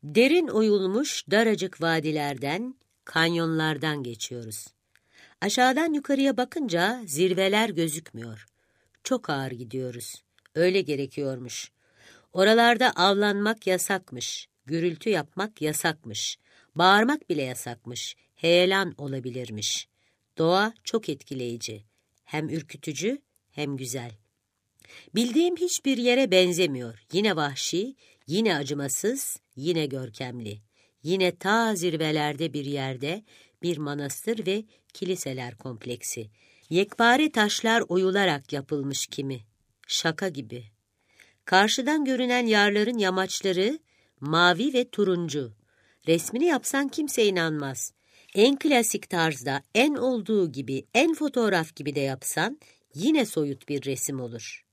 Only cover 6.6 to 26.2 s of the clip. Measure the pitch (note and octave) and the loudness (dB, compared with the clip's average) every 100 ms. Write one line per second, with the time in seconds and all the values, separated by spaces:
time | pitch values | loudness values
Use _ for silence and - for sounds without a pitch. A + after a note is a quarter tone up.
6.6 | C4 E3+ F3+ B3+ G#3+ C#3+ F#3 F3+ F#3+ G#3 | -2 0 0 -2 -6 0 0 2 2 2
7.6 | A3+ E3 E3 D3+ D#3+ A#2 A#2 A2 - _ | 0 0 -4 -4 -10 -16 -14 -14 -20 _
8.6 | _ _ _ _ - B3+ B3 C#3+ C3+ B2 | _ _ _ _ -4 -4 -2 -4 -4 -10
9.6 | A#2+ C3 B2+ A#2+ A#2 - _ _ _ - | -10 -8 -8 -8 -14 -16 _ _ _ 0
10.6 | F3 F#3+ E3 C#3+ C3+ - C#3+ C3 B2+ - | 2 2 -2 -4 -4 -6 -6 -6 -10 -12
11.6 | - _ _ _ - - _ - G3 A3+ | -14 _ _ _ -20 -20 _ 2 6 8
12.6 | A#3 A#3 B3+ - F3+ G3 G#3 G3+ G#3 A3 | 6 6 2 4 4 4 2 2 0 0
13.6 | - F#3 - F#3+ F#3+ B2+ - - - _ | 0 0 0 -4 -4 -10 -8 -10 -14 _
14.6 | - D#3+ F3 D#3+ - F#3+ D3 - G#3 - | -6 -2 -2 -2 0 0 0 -6 -8 -4
15.6 | D3+ D3+ E3+ D#3 A#2 G#2+ - - _ _ | -4 0 -2 -2 -8 -8 -8 -8 _ _
16.6 | _ - F3+ G3+ A#3 D4+ - D#3 C3 B2+ | _ 4 6 8 6 0 -2 -2 -2 -6
17.6 | - A#2+ - B2 - - _ _ E3 F3 | -10 -10 -10 -12 -12 -14 _ _ 4 6
18.6 | F3+ F#3+ F#3 - C#3+ C3+ B2+ B2 B2 G#2+ | 6 2 0 -4 -8 -8 -8 -8 -8 -6
19.6 | G#2+ - - _ _ _ _ - D#3+ F3+ | -4 -6 -8 _ _ _ _ 0 4 4
20.6 | G#3+ A3 - A3 A3 C#3 - C3+ B2 A#2+ | 2 -4 -4 -4 -4 -8 -8 -8 -6 -8
21.6 | - A2 - _ _ _ _ D3+ D3+ D#3+ | -10 -12 -16 _ _ _ _ -6 -4 -6
22.6 | - - - C#3 F#3 C#4+ _ _ _ - | -8 -14 -12 -6 -4 -6 _ _ _ -8
23.6 | D3 C#3 B2+ B2+ A#2+ G#2+ _ _ _ _ | -6 -6 -8 -10 -10 -16 _ _ _ _
24.6 | _ _ _ - - G3 A#3+ A#3+ F4 F4 | _ _ _ -20 -8 -2 0 2 2 0
25.6 | F4+ - - B3+ A#3+ B3 | -4 -2 -2 0 2 4